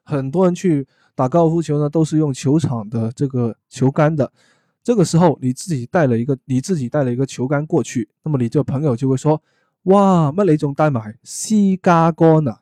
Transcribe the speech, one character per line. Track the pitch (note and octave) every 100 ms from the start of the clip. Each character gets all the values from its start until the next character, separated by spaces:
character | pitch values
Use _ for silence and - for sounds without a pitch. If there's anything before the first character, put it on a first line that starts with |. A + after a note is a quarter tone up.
很 | - C#3+ C3+
多 | D#3+
人 | F#3
去 | F3 F#3 D3 C3+ _ _
打 | - C3
高 | E3+
尔 | E3
夫 | E3+
球 | D#3 D3
呢， | D3
都 | E3
是 | D#3 D#3
用 | D3+
球 | C3 C#3+ D#3
场 | - A#2 G#2
的 | A#2 A2
这 | - C#3
个 | B2+ A#2 - _
球 | - C3
杆 | C#3 D3+
的。 | D#3+ - _ _ _ _ _
这 | -
个 | A#3
时 | D#3+
候 | E3 F3 -
你 | B2+
自 | B2+ -
己 | C#3+
带 | A#2 F#3 C#3+
了 | A2+
一 |
个， | A#2+ C3+
你 | - B2+
自 | -
己 | F3 B2
带 | -
了 | C3
一 |
个 | A#2+
球 | C3+ - C3
杆 | C#3+
过 | D#3 E3
去， | A2+ B2+ G#2+ _
那 | D#3+
么 | C#3+
你 | A#2
这 | D3+
朋 | C3 C3+
友 | D3+
就 | A#2 C3+
会 |
说 | C3 D3+ D3+ _ _ _ _
：“哇！ | F3+ G3+ G3 F3+ D3+
乜 | E3+ G3+
你 | D3+
仲 | C#3+
帶 | C#3 D#3
埋 | B2+ G#2 -
私 | - - - G#3+ G3 F#3
家 | F#3 E3+ E3
杆 | D#3+ E3 D#3 C#3+
啊？” | G#2